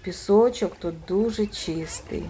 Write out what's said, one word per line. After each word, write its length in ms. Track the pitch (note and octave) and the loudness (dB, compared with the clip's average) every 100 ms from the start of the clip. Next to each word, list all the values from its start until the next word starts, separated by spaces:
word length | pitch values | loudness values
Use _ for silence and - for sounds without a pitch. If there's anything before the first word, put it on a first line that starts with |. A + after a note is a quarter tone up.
пісочок 720 | F#3 F3 - G3+ A#3+ A#3+ G3 - | -8 -8 4 6 6 2 -4 -4
тут 160 | E3+ D#3+ - | -6 -6 -2
дуже 380 | F#3 A3+ A3 G#3 | 0 0 0 -4
чистий. 760 | - - D#3+ D#3+ - - - | -4 -4 -4 -6 -10 -8 -8